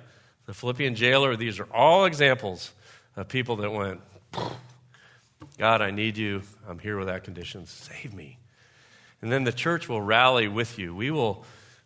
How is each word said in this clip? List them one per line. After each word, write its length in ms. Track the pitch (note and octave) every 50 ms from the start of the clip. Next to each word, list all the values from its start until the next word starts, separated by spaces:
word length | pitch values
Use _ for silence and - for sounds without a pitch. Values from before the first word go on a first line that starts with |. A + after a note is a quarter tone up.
| - - - _ _ _ _ _ _
the 80 | - G2+
Philippian 420 | - - B2 B2 B2+ C#3+ C3 A#2
jailer. 400 | A2 A#2+ B2 C3 C3+ C#3 C3+ A#2+
These 240 | A2 A#2 A2+ G2 F2+
are 80 | - - -
all 320 | A#2 C#3 D#3 E3+ G3 G3
examples 680 | F3+ D#3 C#3+ C#3+ C3+ B2+ B2 - G2 F2+ E2+ - - - _ _ - - - _ _ _
of 100 | G2 F#2
people 300 | - - C3 B2 B2 A#2
that 120 | G#2 G#2 G#2
went, 300 | G#2+ G#2 G2 F#2+ F#2 F2+ - - - - _ _ - - - - - - - - - _ _ _ _ - - - _ _ _ _ _ _ - - _
"God, 240 | - G#2+ A2+ A#2 A2
I 100 | G#2 F#2+
need 240 | G2+ G#2 A2 A2+ G2+
you. 260 | A2 G#2+ G#2 G2+ G2 F2 - - _ -
I'm 120 | G2+ F2 E2
here 180 | G2 G#2+ G#2
without 280 | G2 F#2+ F#2+ F2+ F#2 -
conditions. 440 | G#2 F2 F2 E2+ - - G2 E2 -
Save 440 | - - - - - - - C3 G2
me." 240 | F#2 D2+ C#2+ B2+ - _ _ _ _ _ _ _ _ _ _ _ - _ - _ _
And 80 | A2 A2+
then 140 | B2+ C3+ C3
the 80 | A#2+
church 380 | A#2 - - E3 E3+ D#3+ - -
will 120 | A#2+ G#2+
rally 460 | G2+ G2+ A2 A#2+ B2+ B2+ B2+ A#2+ A2
with 320 | G#2 G2+ A2+ A#2 A#2 - G#2
you. 160 | F#2 E2 E2+
We 160 | F#2+ A#2+ C#3
will, 320 | D#3 D3+ A#2+ G#2 G2 - - - - - - - - _ _